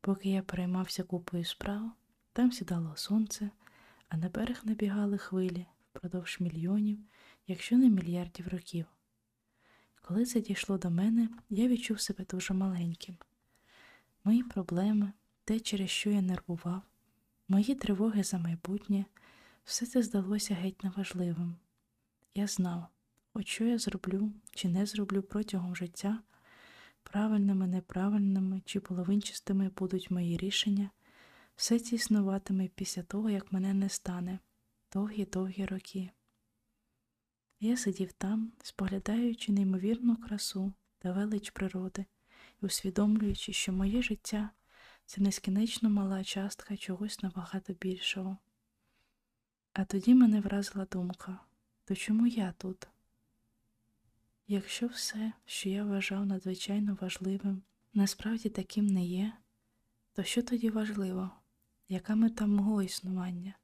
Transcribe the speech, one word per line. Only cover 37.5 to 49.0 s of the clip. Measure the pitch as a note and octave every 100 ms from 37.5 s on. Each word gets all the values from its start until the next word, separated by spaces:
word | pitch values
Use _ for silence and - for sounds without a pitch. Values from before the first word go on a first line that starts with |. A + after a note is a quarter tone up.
| _
Я | G#3+ B3
сидів | G#3 F#3 F#3
там, | - F#3+ A3 A3+ -
споглядаючи | - - F#3+ F#3+ - A3 A#3+ A#3 -
неймовірну | G3+ F#3+ F#3+ G3 A#3 A#3+ A#3
красу | - G#3 - F#3+ F#3+ - _ _
та | F3+
велич | F3+ G#3 G#3+ G#3
природи | - F#3+ F#3 F#3 - F#3+ _ _ - - _
і | G3
усвідомлюючи, | - G3 F#3 G#3 G#3+ G#3 G3 -
що | G3 -
моє | F#3 G3 A#3
життя — | B3 G#3+ - G#3+ G#3 _ _ - - - _
це | -
нескінченно | G3 F3+ - F#3+ A3+ - A3+
мала | G3+ G3 F#3+
частка | F#3+ G3+ G3+ - - G3+
чогось | - F#3 G#3 -
набагато | F#3+ F#3 F3 F#3+ -
більшого. | F3+ F#3+ F#3 - G3 F#3+ F#3+ _ _ _ _ _ _